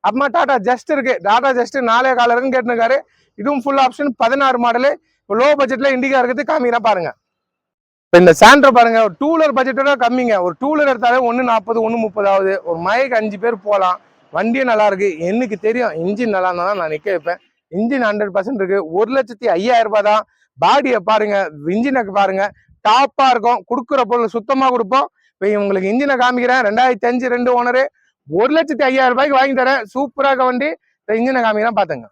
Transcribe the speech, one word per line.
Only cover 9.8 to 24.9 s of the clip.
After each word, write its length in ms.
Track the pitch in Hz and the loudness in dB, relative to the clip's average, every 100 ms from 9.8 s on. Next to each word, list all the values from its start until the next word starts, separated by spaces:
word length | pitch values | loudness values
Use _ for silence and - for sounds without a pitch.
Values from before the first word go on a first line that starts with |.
| 277 277 | 0 0
கம்மிங்க. 320 | 240 254 247 208 180 | 0 0 0 0 0
ஒரு 80 | 160 | -4
டூ 60 | 269 | -4
வீலர் 180 | 302 285 | 0 0
எடுத்தாலே 280 | 247 240 254 240 | 0 0 2 0
ஒண்ணு 160 | 233 247 | -2 0
நாப்பது, 280 | 226 208 233 220 | -2 -2 -2 -2
ஒண்ணு 120 | 233 | -2
முப்பதாவது. 480 | 220 208 196 196 190 196 170 | -4 -2 0 2 0 -4 -4
ஒரு 100 | 165 175 | -6 -2
மைக்கு 300 | 226 269 240 | -2 0 -2
அஞ்சு 180 | 214 202 | -4 -4
பேர் 120 | 226 226 208 | -4 -4 -2
போலாம், 300 | 202 185 180 _ _ _ 156 | 0 0 -2 _ _ _ -4
வண்டியும் 340 | 214 247 262 | -2 -2 0
நல்லா 140 | 214 208 | 2 2
இருக்கு. 200 | 196 202 156 170 | 2 -2 -2 -4
எனக்கு 280 | 214 247 196 214 | -2 -4 -4 -4
தெரியும், 260 | 233 233 160 | -2 -4 -4
இன்ஜின் 300 | 175 208 240 196 | -6 -4 -2 -2
நல்லா 140 | 185 | -2
இருந்தா 140 | 175 175 | -2 -2
தான் 100 | 202 | -2
நான் 120 | 165 156 | -4 -6
நிக்க 120 | 208 | -4
வைப்பேன். 260 | 180 151 175 _ _ _ 170 | -4 -4 -8 _ _ _ -6
இன்ஜின் 280 | 226 269 226 | -2 -2 -2
ஹண்ட்ரட் 260 | 208 208 190 | -2 -4 -4
பர்சன்ட் 240 | 190 262 | -4 -4
இருக்கு. 180 | 190 196 160 170 | -2 -2 -2 -2
ஒரு 120 | 220 269 | -2 -2
லட்சத்தி 320 | 233 220 233 170 | -4 -6 -2 -2
ஐயாயிரம் 340 | 208 240 220 | 0 0 2
ரூபாய் 180 | 208 208 | 0 2
தான். 120 | 214 208 _ _ _ | 0 -2 _ _ _
பாடியை 420 | 165 254 277 240 175 | 2 2 2 -2 0
பாருங்க, 260 | 214 214 202 180 151 147 | 0 0 -2 -4 -6 -4
இன்ஜினுக்கு 380 | 196 254 269 202 196 | -2 0 -2 -2 0
பாருங்க, 240 | 196 190 196 - _ _ 208 | 0 0 -4 -8 _ _ 0
டாப்பா 380 | 233 277 - 269 | 2 0 0 2
இருக்கும். 280 | 240 220 240 180 | 2 0 -2 -2
கொடுக்குற 320 | 240 240 277 233 | -6 -2 -2 0
பொருள் 240 | 240 226 | 0 -2
சுத்தமா 320 | 233 214 269 262 | -4 -4 0 0
கொடுப்போம். 320 | 247 202 | 0 0